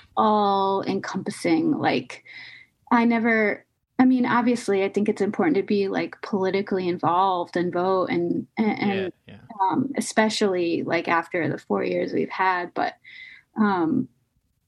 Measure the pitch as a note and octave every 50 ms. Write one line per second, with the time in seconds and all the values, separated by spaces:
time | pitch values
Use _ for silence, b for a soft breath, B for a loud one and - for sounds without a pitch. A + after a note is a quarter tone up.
0 | - _ - - A3 G#3+ G#3+ G#3+ G#3 G3+ G3 G3 G3 G3 G3 G3 - - F#3+ G3
1 | - - - F#3+ D#3 - G#3 - - F3 E3 D#3+ E3 D#3+ C#3+ - - D#3+ - D3+
2 | - - - - B B B B B B B B B B B B _ - B3+ A#3
3 | A#3 A#3 A#3 A#3 A3 A#3+ A3+ A3 G#3+ G#3 - - - _ _ _ _ _ _ -
4 | C4 B3+ C4 B3+ A#3+ - - A#3+ B3+ B3 A#3+ A#3 - - G3+ F#3+ F#3+ G3 G3 G3+
5 | G#3 G#3+ G#3 - G3+ G#3 - - G3 E3 - G3 F#3+ - G#3+ G3+ G3 F#3+ G3 F3
6 | E3+ F3 - - - - - F#3+ F#3+ F#3+ F3+ F#3+ G3 - G#3 F#3 F#3 F3 F3 E3
7 | - D#3 E3+ F3+ F#3+ G3 F#3 F3 E3+ - - F3 F3 F3+ E3 F3 F3+ F#3+ F#3+ F#3
8 | F3+ - - E3+ F3 F3 - - - - - - A3 G#3+ - - - - - F#2+
9 | - - - _ _ - - - - - - - F#3+ F#3+ - - B3+ C4+ - -
10 | G#3+ - - A#3 A3 A3 G#3+ - G#3+ G3+ F#3 F3+ F3 E3+ E3 C#3+ C3+ C#3 E3+ E3+
11 | E3+ - E3+ E3+ E3+ - - F3+ D#3 D3+ - - - - G#3 G3 F#3+ F#3 F3+ F3
12 | F3 D#3+ - E3 D#3+ - - - F#3+ F#3 F#3 F3+ F3+ F3 - - - - - _
13 | B B B B B B B B B B - - G#3+ G#3 G3 F3+ E3 D#3 - -
14 | - - _ _ _ _ _ _ _ _ _ _ _